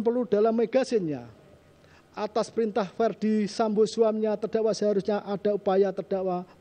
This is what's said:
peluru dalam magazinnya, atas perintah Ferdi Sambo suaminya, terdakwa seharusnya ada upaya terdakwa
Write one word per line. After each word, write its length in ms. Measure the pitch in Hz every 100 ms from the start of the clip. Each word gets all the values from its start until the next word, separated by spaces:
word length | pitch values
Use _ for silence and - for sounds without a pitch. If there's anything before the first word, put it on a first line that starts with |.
| 226
peluru 240 | 240 240
dalam 240 | 208 226
magazinnya, 720 | 226 226 254 262 240 170 139 120 113 - - _ _ _ - _
atas 400 | - 208 233 214
perintah 320 | - 226 202 190
Ferdi 560 | - 226 190 214 214 202
Sambo 320 | - 226 208 214
suaminya, 480 | 226 226 220 214 208
terdakwa 320 | 208 226 220
seharusnya 560 | 202 208 202 185 202 190
ada 320 | 202 208 202
upaya 320 | 202 190 196
terdakwa 560 | 185 185 190 190 180 180 -